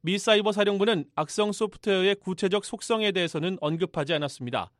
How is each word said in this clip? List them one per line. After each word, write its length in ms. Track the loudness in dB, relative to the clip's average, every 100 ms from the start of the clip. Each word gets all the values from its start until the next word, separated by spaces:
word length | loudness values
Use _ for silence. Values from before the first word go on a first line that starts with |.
| -2
미 120 | -2
사이버 340 | 4 4 4
사령부는 540 | 2 2 2 2 0 -2
악성 360 | -4 -4 0 0
소프트웨어의 640 | 0 -4 -4 0 2 2 0
구체적 500 | -4 -2 0 0 -2
속성에 440 | -12 -2 0 2
대해서는 440 | 0 -2 -2 -4 -2
언급하지 500 | -2 -2 -2 -4 -2
않았습니다. 580 | -2 -4 -8 -6 -4 -6 _